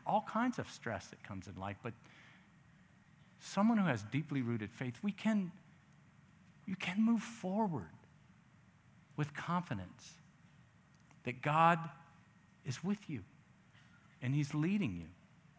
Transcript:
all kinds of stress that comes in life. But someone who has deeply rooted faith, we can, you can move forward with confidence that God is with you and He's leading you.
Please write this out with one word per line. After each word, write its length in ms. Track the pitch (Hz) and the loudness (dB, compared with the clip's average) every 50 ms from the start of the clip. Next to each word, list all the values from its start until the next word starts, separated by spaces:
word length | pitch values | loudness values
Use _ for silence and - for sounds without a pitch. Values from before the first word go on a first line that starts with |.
| - | -4
all 200 | - 180 214 - - | -2 0 0 0 -2
kinds 300 | - 220 240 254 240 - | -2 0 0 0 0 -2
of 100 | 110 - | -6 -8
stress 380 | - - - 113 107 90 - | -8 -10 -6 -6 -6 -6 -6
that 160 | - - - - | -10 -16 -16 -14
comes 240 | - 101 95 90 | -12 -10 -10 -10
in 80 | 95 92 | -12 -10
life. 220 | 92 95 101 101 - - | -8 -8 -8 -8 -8 -8
But 100 | 120 117 - - - - - - - - - - - - - - - - - - - - - - - - - - - - - | -10 -10 -12 -16 -20 -20 -20 -20 -20 -20 -20 -20 -20 -20 -20 -20 -20 -20 -20 -20 -20 -20 -20 -20 -20 -20 -20 -20 -20 -20 -18
someone 380 | - - - 190 208 226 240 214 | -14 -2 2 4 6 6 6 6
who 80 | 190 | 6
has 160 | 165 127 104 104 107 | 6 4 2 0 -2
deeply 320 | - 143 156 - 147 139 123 | -2 -2 -2 0 0 0 0
rooted 300 | 117 120 110 107 101 - | 0 0 -2 -2 -4 -6
faith, 260 | - 135 127 123 - - | -6 -6 -6 -6 -4 -4
we 100 | 208 202 | -4 -4
can, 400 | - - 214 220 208 185 170 - - - - - - - - - - - - - - - - - - - - - - - | -2 0 2 2 2 0 -2 -6 -12 -20 -20 -20 -20 -20 -20 -20 -20 -20 -20 -20 -20 -20 -20 -20 -20 -20 -20 -20 -14 -8
you 80 | - 190 | -8 -6
can 260 | - - 180 180 208 | -4 -4 -2 2 4
move 220 | 220 226 233 214 202 | 4 6 4 4 2
forward 640 | - - - - 185 190 214 226 196 160 117 85 80 - - - - - - - - - - - - - - - - - - - - - - - - - | -2 -8 -6 -4 -2 0 2 2 2 0 -2 -4 -6 -10 -18 -20 -20 -20 -20 -20 -20 -20 -20 -20 -20 -20 -20 -20 -20 -20 -20 -20 -20 -20 -20 -20 -10 -6
with 160 | - 151 147 - | -4 -4 -4 -4
confidence 840 | - - - 175 180 175 - - 98 92 - - - - - - - - - - - - - - - - - - - - - - - - - - - - | -6 -4 -2 -2 -2 -2 -2 -4 -6 -6 -8 -14 -18 -20 -20 -20 -20 -20 -20 -20 -20 -20 -20 -20 -20 -20 -20 -20 -20 -20 -20 -20 -20 -20 -20 -20 -10 -8
that 180 | 123 123 123 | -8 -6 -2
God 380 | - 147 151 160 165 170 175 165 160 160 - - - - - - - - - - - - - - - | 0 2 6 8 8 8 8 6 2 -4 -12 -16 -20 -20 -20 -20 -20 -20 -20 -20 -20 -20 -20 -12 -8
is 160 | 147 120 - - | -8 -6 -4 -4
with 260 | 190 202 196 - - | -4 -4 -4 -6 -8
you 120 | 151 107 98 - - - - - - - - - - - - - - - - - - - | -10 -10 -10 -12 -18 -20 -20 -20 -20 -20 -20 -20 -20 -20 -20 -20 -20 -20 -20 -20 -14 -6
and 140 | - 123 139 | -4 0 0
He's 200 | 151 147 143 - | 2 0 0 0
leading 420 | 151 151 180 202 208 185 113 90 | 0 2 2 2 2 0 0 -2
you. 120 | 87 - - - - - - - - - - - | -4 -8 -10 -14 -18 -20 -20 -20 -20 -20 -20 -20